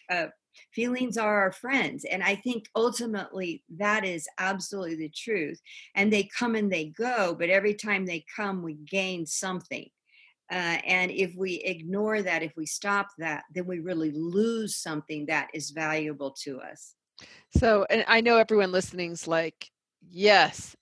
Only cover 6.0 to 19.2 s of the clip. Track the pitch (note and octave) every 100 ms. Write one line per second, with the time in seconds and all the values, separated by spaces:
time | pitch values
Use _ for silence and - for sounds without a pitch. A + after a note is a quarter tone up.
6 | G#3 G#3 G3+ - A#3+ A3 G3+ F3 D#3 D#3
7 | A#3+ A#3+ F3+ E3+ E3+ G3 G#3 G#3 G#3+ G3
8 | F#3 E3 - - G3+ F#3+ E3 D3+ D3 G3
9 | F#3+ F3+ D#3 - F#3+ F3+ - B2+ - _
10 | _ _ _ _ - F3+ E3+ E3 - F#3
11 | F#3 - F3+ F3+ F#3+ F3 F#3+ F3 D#3+ G3
12 | G#3+ G#3+ F#3 E3 D#3+ E3 D3+ - G3+ G3+
13 | G3 - D#3+ D3 - E3+ F3+ F3+ E3+ E3+
14 | D#3 D3 E3 F#3+ A3+ A3+ G#3+ - E3+ D3+
15 | D3+ D3+ D3 D3+ - D#3+ C#3+ D3+ D#3 D#3
16 | D3+ C#3+ C#3 - C#3+ C3 - - - _
17 | _ _ - - _ - A3+ G#3 - A3+
18 | - A3+ A#3 A#3 A3+ G#3+ F#3 F#3 - F3+
19 | E3+ E3+